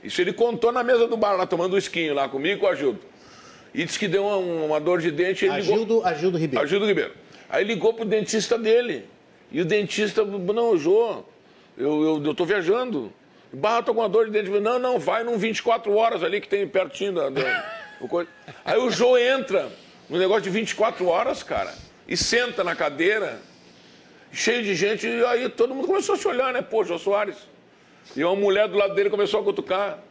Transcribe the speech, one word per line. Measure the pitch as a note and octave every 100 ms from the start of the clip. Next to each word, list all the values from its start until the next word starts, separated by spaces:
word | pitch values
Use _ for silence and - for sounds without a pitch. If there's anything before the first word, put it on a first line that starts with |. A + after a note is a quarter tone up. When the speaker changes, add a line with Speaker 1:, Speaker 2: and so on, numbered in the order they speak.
Speaker 1:
Isso | G#2+ -
ele | F3+
contou | - A#3 A3+ A3+
na | B3
mesa | A#3+ B3 A#3
do | A3+
bar, | G#3
lá | F#3+ F#3
tomando | E3+ F#3
um | G3
esquinho | F3+ E3+ D#3
lá | C#3+ C3+
comigo | C3+ D#3 G3+
e |
com | F#3+
o |
Agildo. | D#3 C#3+ G2 - - - - - - -
E | -
disse | E3 -
que | G3+
deu | F#3+ G3+
uma, | G3+
uma | F3+ E3 D#3 D3+
dor | D#3 F3
de | D#3+
dente. | D3 F3+ F#3
Ele | F#3+ C#3+
ligou | F3+
Speaker 2:
Agildo, | G#3 G#3+ A3+
Agildo | F3+ D#3 F3+ F3
Ribeiro. | D#3+ B2+
Speaker 1:
Agildo | D3 G3+ G#3
Ribeiro. | E3+ - - - - -
Aí | D3
ligou | G3+ G#3+ G#3
pro | A3+
dentista | A3 G#3+ G3+ A3 - A3+
dele. | A3 A#3 A#3+ C#3 - - _ - -
E | D3
o |
dentista, | E3+ G#3 G3+ - G#3 G#3
"Não, | G3+ G3+ F3 A3 A#3 F#3
Jô, | D3 G#3 A3+ D#3 - - _ - - -
eu, | C#3 D3+
eu, | D#3 D#3
eu | D3
tô | D3+
viajando. | E3+ G3+ E3 A3+ B3+ D#3+ G#2+ - _ - -
Bah, | C3 G#3+ A#3
tô | A#3
com | A3+
uma | A3
dor | G#3+ A3
de |
dente." | G#3+ F#3+ G3+
"Não, | G#3+ B3
não, | B3+ B3
vai | D3+ A3+
num | A#3 A#3
vinte | A3 G#3+
e |
quatro | B3 E3+ G#3
horas | G#3 A3+ G#3
ali | E3 G3+
que | -
tem | G3+ F#3
pertinho | F#3+ F3+ - G3+
da, | F3 C#3
da, | C3+ C3 - D#5+ - - -
o | B2
coisa." | F3 E3+ - - -
Aí | - G3
o | B3+
Jô | F3 A#3+ B3+
entra | A#3+ C4+ - F#3+ C3 - - - -
no | E3
negócio | F#3 G#3+
de | F#3
vinte | G3 A3
e |
quatro | - A3 - F3+
horas, | E3+ B3+ D4
cara, | - A2+ F2+ - - - -
e | E3+
senta | - A#3 B3 A3
na | F3+ E3
cadeira, | D3+ C#3 F3 G#3+ F3 A2+ - - - - - - - - -
cheio | - - A#3+
de | G#3
gente, | F3 G3+ A3 A3+
e | A#3
aí | A#3+ A#3+ B3+
todo | - A#3+
mundo | C4+ F4
começou | F#4+ -
a | G4
se | G#4
olhar, | B3 C4
né? | B3
"Pô, | - A3
Jô | F3+ E3+
Soares." | G3 G3+ G3+ D#3 - - _ _ _ - - C3
E |
uma | E3 G3
mulher | G3+ F#3+ G#3+
do | G3
lado | G3
dele | G3 G3+
começou | G#3 G3+ A3
a |
cutucar. | G3+ G3 - F#3 G3+ D3+ -